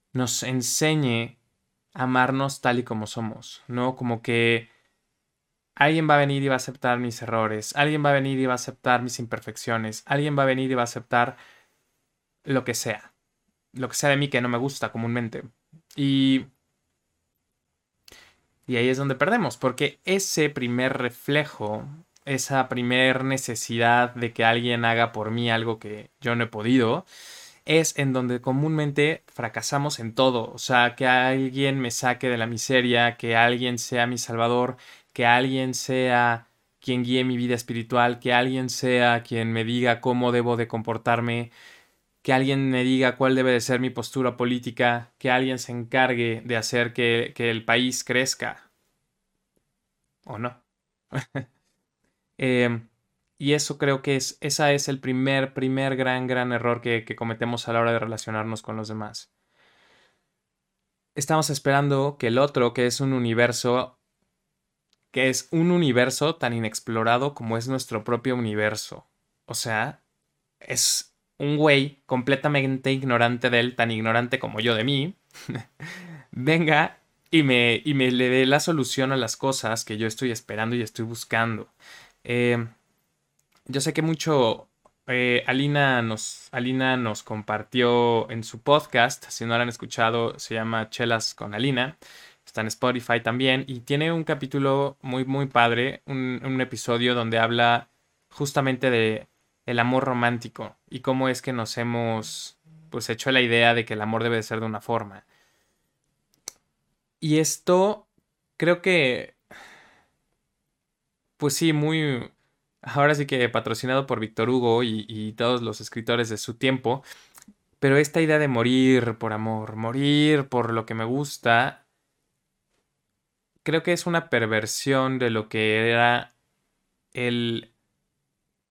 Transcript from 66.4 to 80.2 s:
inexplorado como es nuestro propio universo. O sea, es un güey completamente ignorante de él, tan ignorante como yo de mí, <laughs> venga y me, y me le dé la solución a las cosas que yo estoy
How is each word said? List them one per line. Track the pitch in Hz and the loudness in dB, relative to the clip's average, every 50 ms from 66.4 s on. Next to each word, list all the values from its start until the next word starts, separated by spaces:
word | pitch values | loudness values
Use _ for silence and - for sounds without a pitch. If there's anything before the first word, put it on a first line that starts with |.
| 135 120 117 | -4 -2 -2
inexplorado | 113 117 110 - - - 117 113 113 113 117 120 123 139 143 143 | -2 -4 -4 -6 -8 -6 -4 -2 0 2 2 2 2 0 -2 -4
como | - 117 110 113 117 | -6 -4 -4 -4 -4
es | 117 131 | -2 -4
nuestro | 131 127 - - 117 107 107 | -4 -6 -4 -6 -6 -6 -2
propio | 120 120 120 - 131 123 | -2 -2 -2 0 -2 -2
universo. | 123 117 107 104 107 107 107 107 - - - - - - _ _ _ _ _ _ _ _ | -2 -2 -2 -2 0 0 0 -2 -4 -8 -12 -14 -18 -18 _ _ _ _ _ _ _ _
O | - | -10
sea, | 113 - - 117 110 107 117 147 - - _ _ _ _ _ _ _ _ _ _ _ _ | -8 -6 -4 -2 -2 -2 -2 -4 -6 -12 _ _ _ _ _ _ _ _ _ _ _ _
es | - - 127 123 - - - - - - _ _ _ _ _ - | -10 -6 -2 0 0 0 0 -2 -6 -10 _ _ _ _ _ -6
un | 143 143 151 | -4 -2 0
güey | 147 156 151 139 139 139 147 - _ _ | 2 4 4 4 4 2 0 -6 _ _
completamente | - 131 123 120 139 139 135 - 147 147 139 135 135 131 127 - 135 | -4 -4 -2 0 0 0 0 0 0 0 0 0 0 -2 -2 0 -2
ignorante | 135 135 135 127 120 117 117 120 123 120 131 123 | -2 0 0 0 2 4 4 2 2 0 0 2
de | 120 117 | 2 2
él, | 120 123 123 | 2 2 0
tan | - 117 117 | 0 0 0
ignorante | 113 110 113 113 113 120 123 120 131 127 | 0 -2 0 0 2 0 0 0 -2 -4
como | 117 107 110 110 | -4 -6 -6 -2
yo | 113 120 113 | 0 0 0
de | 107 113 | 0 0
mí, | 139 143 135 143 185 - _ _ _ - - - - | 0 0 0 -2 -4 -6 _ _ _ -20 -14 -12 -10
<laughs> | - 113 - - _ - 156 165 - 185 180 170 160 143 - _ | -10 -10 -12 -14 _ -20 -18 -16 -16 -16 -18 -18 -18 -20 -20 _
venga | - 123 127 151 160 165 165 151 147 151 165 - - _ _ _ _ _ _ _ | -10 -2 0 2 2 2 4 4 2 2 2 0 -4 _ _ _ _ _ _ _
y | 170 160 | 2 4
me, | 147 135 127 120 120 120 113 - | 4 6 4 6 6 4 2 2
y | - 151 143 | 0 0 2
me | 135 127 127 | 2 2 2
le | 123 123 127 123 | 4 2 2 4
dé | 127 131 131 | 4 4 4
la | 131 143 147 | 4 4 2
solución | - 175 165 143 120 - - 139 131 131 | 2 0 0 0 0 -2 -2 -2 0 0
a | 139 | 0
las | 131 117 110 - - | -2 -2 -4 -4 -4
cosas | 139 135 131 - - 110 113 113 - | -2 -2 -2 -2 -4 -4 -4 -4 -6
que | - 107 | -6 -6
yo | 107 113 | -4 -4
estoy | 110 110 - | -4 -4 -4